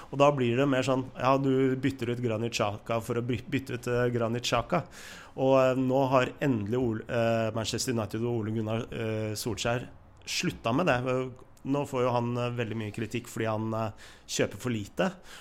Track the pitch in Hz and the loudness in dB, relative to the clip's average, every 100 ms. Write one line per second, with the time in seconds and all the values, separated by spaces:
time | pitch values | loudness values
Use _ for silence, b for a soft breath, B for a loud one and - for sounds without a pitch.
0 | B 135 143 143 120 117 143 131 127 131 | B 4 6 6 2 4 4 2 2 0
1 | 123 - 123 135 135 131 135 131 131 - | -2 -2 2 4 4 4 2 2 0 -2
2 | 117 123 123 110 117 - 107 104 - 117 | -4 -2 -2 0 -2 0 0 -2 -2 -2
3 | 113 120 120 120 - 135 131 123 123 120 | -2 -2 -2 -4 -2 -4 -4 -6 -2 2
4 | 123 120 113 120 - 120 - 170 - B | 2 2 0 -2 0 0 2 -2 -2 B
5 | B B B - 131 135 131 127 131 131 | B B B 0 4 6 6 4 2 2
6 | 131 131 127 - 147 117 101 123 123 110 | 4 4 4 2 0 2 0 0 0 -2
7 | - 120 117 113 113 113 110 113 - 117 | -2 0 2 2 0 -2 -2 -2 -2 -2
8 | 101 110 120 120 104 110 110 113 - - | -2 -2 -2 -2 -2 -2 -2 -2 -4 -4
9 | 110 110 110 107 123 98 117 123 - - | -4 -2 -4 -4 -4 -4 -2 -2 -6 -14
10 | - - - - 175 - 117 127 175 123 | -20 -18 -8 -4 -2 -2 0 2 2 2
11 | 127 127 127 120 - - - 139 139 131 | 2 -2 -2 -8 -18 -10 -2 -2 -2 0
12 | 123 120 117 120 123 120 110 110 104 104 | 2 2 0 -2 -2 -2 -4 -4 -6 -6
13 | 110 120 120 120 110 107 110 110 110 - | -6 -6 -6 -4 -2 -2 -2 -2 -4 -6
14 | B B B - - 104 127 113 98 - | B B B -2 -2 -2 -4 -4 -4 -2
15 | 185 - B B | -2 -4 B B